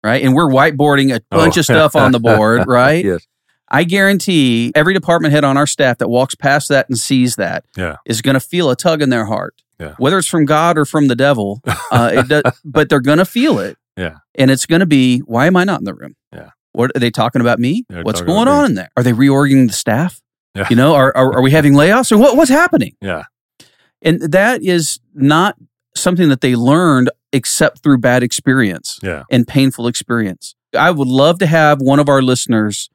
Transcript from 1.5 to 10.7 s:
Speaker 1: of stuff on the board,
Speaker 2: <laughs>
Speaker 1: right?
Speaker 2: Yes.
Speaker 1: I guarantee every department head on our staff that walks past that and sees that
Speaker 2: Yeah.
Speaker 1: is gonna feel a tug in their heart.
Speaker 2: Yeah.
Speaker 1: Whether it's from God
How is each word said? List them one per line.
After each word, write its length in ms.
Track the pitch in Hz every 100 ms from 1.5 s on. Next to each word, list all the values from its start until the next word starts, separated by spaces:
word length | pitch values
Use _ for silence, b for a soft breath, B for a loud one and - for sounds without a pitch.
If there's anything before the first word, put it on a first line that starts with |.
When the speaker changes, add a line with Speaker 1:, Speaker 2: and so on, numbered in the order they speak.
| 170
Speaker 1:
of 80 | 147
stuff 280 | 131 156 156
on 180 | 131
the 80 | 123
board, 420 | 117 107 107 117
Speaker 2:
<laughs> 40 | 127
Speaker 1:
right? 360 | 123 131 160
Speaker 2:
Yes. 240 | 101 85 _ _ _ _ _
Speaker 1:
I 140 | 139
guarantee 880 | 170 196 196 202 - 170 131 117 120 151
every 180 | 156
department 400 | 190 - 170 156
head 100 | 147
on 140 | 143 139
our 100 | 147
staff 300 | - 135 120
that 100 | 113
walks 280 | 120 131 -
past 340 | 143 143 -
that 180 | 139 -
and 100 | 120
sees 380 | - 135 127 110
that 300 | 90 87 _ -
Speaker 2:
Yeah. 220 | 87 73 -
Speaker 1:
is 160 | 113
gonna 180 | 127 135
feel 300 | - 175 156
a 60 | 123
tug 260 | 175 160
in 80 | 139
their 160 | 120 104
heart. 300 | 104 92 _ _ _
Speaker 2:
Yeah. 180 | 78 -
Speaker 1:
Whether 200 | 127 190
it's 100 | -
from 160 | 170 143
God 320 | 151 170